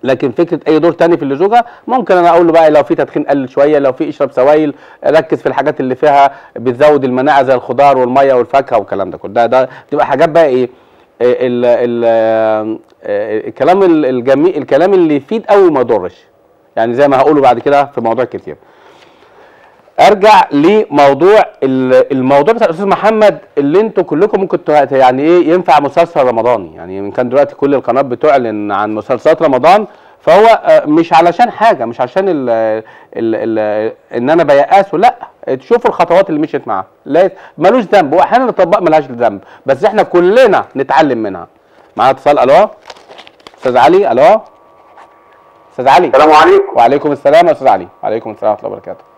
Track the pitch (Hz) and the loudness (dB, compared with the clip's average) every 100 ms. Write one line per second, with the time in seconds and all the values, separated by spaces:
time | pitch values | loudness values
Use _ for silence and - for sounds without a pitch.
0 | 123 131 139 - 170 151 - 156 170 - | -2 -2 -4 -4 -4 -4 -2 0 0 0
1 | 170 170 143 139 196 233 233 - - 247 | 0 0 -4 -4 0 0 -2 -12 -6 -6
2 | 196 185 175 170 170 160 160 151 139 160 | 0 2 2 2 2 4 4 2 0 -4
3 | 143 156 147 143 127 - 143 151 139 127 | -4 -6 -4 -4 -4 -2 0 2 -2 -4
4 | 147 147 139 131 131 151 156 139 - - | -8 -6 -6 0 2 2 0 -6 -20 -6
5 | 135 151 156 147 143 127 139 143 131 127 | 0 0 0 -4 -4 -4 -4 -4 -6 -2
6 | 151 143 139 - - - 120 123 151 147 | 0 2 2 -2 -18 -8 -6 0 2 2
7 | 131 127 135 139 131 127 - 123 143 131 | 0 -2 0 0 2 -2 -2 0 2 2
8 | 123 131 139 127 117 139 131 117 98 98 | 0 2 2 2 0 -2 0 -4 -4 -8
9 | 92 - 95 110 117 127 127 - _ 147 | -8 -10 -8 -2 0 0 -2 -8 _ -4
10 | 147 139 160 156 156 127 123 - _ _ | -2 0 0 2 0 0 -4 -8 _ _
11 | _ _ 123 123 127 123 123 117 123 120 | _ _ -2 0 -2 -2 0 0 0 -2
12 | 117 113 113 110 110 110 107 110 _ _ | 0 0 0 0 -2 -2 -6 -10 _ _
13 | - 101 107 107 - - 139 185 190 160 | -8 -8 -6 -6 -8 -4 0 2 2 2
14 | 139 127 120 135 170 156 127 139 180 190 | 0 -2 0 0 0 -2 -2 0 2 2
15 | 165 147 - 220 208 202 185 143 120 110 | 2 -2 -4 -8 0 2 2 0 -2 -2
16 | 90 _ _ _ _ _ _ - 117 120 | -4 _ _ _ _ _ _ -6 -4 0
17 | 143 131 135 151 135 117 143 143 139 - | 2 2 2 4 2 2 0 0 0 -4
18 | 117 113 123 95 85 73 _ _ _ _ | -4 -4 -4 -8 -16 -20 _ _ _ _
19 | _ _ _ _ - _ _ _ _ - | _ _ _ _ -20 _ _ _ _ 0
20 | 165 202 208 202 - 143 160 214 - 147 | 2 4 4 4 2 0 2 2 0 2
21 | 139 135 180 214 - - 135 131 127 127 | 2 4 2 2 0 -4 -4 -2 0 0
22 | 127 135 127 143 147 226 208 165 196 180 | 2 -2 0 2 2 0 -2 -2 -4 -2
23 | 196 220 208 160 - - 139 170 220 202 | 0 2 2 0 -8 -4 -2 0 -2 -4
24 | 175 151 202 208 190 156 - 151 135 135 | -4 -2 -2 -2 -4 -6 -2 0 0 2
25 | 127 131 151 175 156 175 180 196 143 170 | 2 2 0 2 2 0 2 0 0 -2
26 | 170 156 127 117 117 117 85 82 87 95 | -2 0 -2 0 -2 -2 -6 -18 -14 -12
27 | 101 98 123 131 143 - 139 139 123 120 | -8 -6 -2 -2 -2 -2 -2 -2 -2 -2
28 | 139 120 151 139 117 107 104 101 104 107 | -4 -2 0 0 -2 -6 -6 -4 -4 -6
29 | 101 123 156 165 160 131 147 202 208 - | -6 -4 0 0 0 2 2 2 0 -14
30 | _ _ - 175 226 214 - 156 - 151 | _ _ 0 4 4 2 2 2 2 0
31 | 165 165 175 165 240 - 226 165 113 120 | 2 2 2 0 -2 0 0 0 -6 -6
32 | 123 190 196 156 127 113 110 110 110 - | -6 -4 -2 -4 -2 -2 -2 -4 -8 -20
33 | _ - 113 113 113 110 107 107 110 - | _ -8 -4 -4 -4 -4 -4 -4 -6 -10
34 | _ 117 123 165 151 139 139 196 196 156 | _ -6 -2 0 2 2 2 0 0 0
35 | 226 - - _ - 131 - 233 233 - | 0 -2 -18 _ -8 -8 -2 -2 -2 -4
36 | 170 170 190 151 156 139 - 98 95 _ | 0 0 0 -2 -4 -6 -6 -8 -8 _
37 | - 147 185 - - - 170 247 185 202 | -4 0 0 -2 -20 -2 0 0 0 0
38 | 147 165 170 233 254 202 180 208 170 156 | 2 0 0 0 -2 -2 0 0 2 0
39 | 139 117 117 101 - - - 135 202 214 | -2 -4 -4 -4 -18 -14 -6 -2 0 0
40 | - 175 175 226 254 156 104 - 131 139 | 0 2 2 4 4 2 -4 -8 -2 0
41 | 151 120 107 92 85 _ _ _ _ - | 0 -2 -6 -10 -16 _ _ _ _ -2
42 | 123 131 147 147 123 156 208 - - - | 0 0 0 0 4 4 2 -4 -20 -20
43 | - - - _ - _ 131 123 139 185 | -20 -20 -20 _ -20 _ -2 2 4 2
44 | 202 120 156 220 - _ _ _ _ - | 2 2 4 2 -2 _ _ _ _ -20
45 | - _ _ _ _ _ _ - 127 160 | -20 _ _ _ _ _ _ -4 2 2
46 | 170 135 151 151 330 392 - 117 120 143 | 2 2 4 4 4 2 0 0 0 0
47 | 151 139 143 156 175 143 131 101 87 _ | -2 -2 2 4 4 2 0 0 -4 _
48 | 107 110 - 104 107 104 107 101 90 - | -8 -8 -10 -6 -4 -4 -8 -14 -16 -20
49 | _ | _